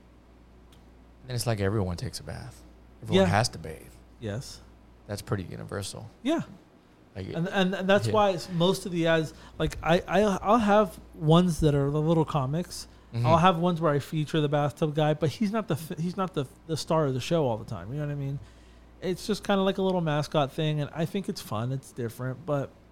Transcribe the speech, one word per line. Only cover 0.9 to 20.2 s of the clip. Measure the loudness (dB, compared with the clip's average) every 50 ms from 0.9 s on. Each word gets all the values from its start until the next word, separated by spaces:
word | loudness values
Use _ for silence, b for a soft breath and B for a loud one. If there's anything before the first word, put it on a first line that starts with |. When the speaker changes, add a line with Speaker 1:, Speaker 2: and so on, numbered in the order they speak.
| -20 -20 -20 -20 -20 -20 -12
Speaker 1:
Then | -8 -6
it's | -4 -2
like | -2 0 2
everyone | 2 0 2 0 0 -2 -2
takes | -4 -6 -8 -8 -10
a | -12
bath. | -12 -12 -12 -12 -14 -16 -18 -20 -20 -20 -20 -20 -20 -20 -14 -4
Everyone | 0 4 4 4
Speaker 2:
Yeah. | 6
Speaker 1:
has | 4 4 2 0
to | -2 -8
bathe. | -12 -12 -14 -14 -16 -20 -20 -20 -20 -20 -18 -12
Speaker 2:
Yes. | -8 -8 -8 -8 -8 -12 -16 -18 -20 -20 -20 -20 -20 -20 -20 -20 -14
Speaker 1:
That's | -10 -10 -10
pretty | -6 -4 -4 -4 -4
universal. | -6 -10 -12 -12 -8 -8 -8 -8 -8 -10 -12 -14 -16 -14 -8 -2
Speaker 2:
Yeah. | -2 -2 -2 -2 -6 -12 -20 -20 -20 _ -20 _ _ -20 _ -20 -16 -12
Speaker 1:
Like, | -10 -10 -6 -4
Speaker 2:
And, | -4 -4
and, | -2 0 0 0 0 0
and | -2 2 4
that's | 4 4 4
Speaker 1:
yeah. | 2 2
Speaker 2:
why | 4 4 2
it's | 2 0 -4 -4
most | -2 2 2 2 2 0 -2
of | -4
the | -2 0 2
ads, | 4 4 2 2 -2 -6 B B B B
like, | -4 -4 -4 -4 -2
I, | 0 2 2 2 2
I, | 2 2 2
I'll | 4 2 2 0 2 2 2
have | 4 4 6 6 6 4 2 -2 -12 -20 -18 -10
ones | -2 4 6 8 8 6 6 2 2
that | 2 4 4
are | 4 2 2
the | 0 0
little | 2 2 4 2 2
comics. | 2 0 -2 0 0 -2 -4 -4 -6 -10 -14 -14 -16 B B B B -4
Speaker 1:
Mm-hmm. | 0 2
Speaker 2:
I'll | 4 6
have | 6 6 6 4
ones | 4 2 0 0 2
where | 2 2 2
I | 2
feature | -2 -2 -4 -4 -2 0 0 0
the | 0 2
bathtub | 2 0 0 0 -2 -2 -2 -2 0
guy, | 2 2 2 2
but | 2 0 -2
he's | 0 0 -2 -2
not | -2 -2 -2
the | -2 -4
f-, | -4 -4 -8 -6
he's | -4 -4 -4 -2
not | -4 -4 -4 -2
the, | -4 -6 -6 -8 -14 -8
the | -6 -6
star | -4 -2 0 2 2 2
of | 2 0
the | -2
show | -2 0 0 2 2
all | 0 -2
the | -4 -6
time. | -10 -10 -10 -10 -8 -8
You | -6
know | -6
what | -6
I | -6
mean? | -6 -6 -6 -6 -8 B B B B B B B B B B B -10
It's | -6 -6 -6 -4 -2
just | -4 -4 -4 0
kinda | 0 2 2 2
like | 2 2
a | 0
little | 0 0 0 0
mascot | 0 0 0 0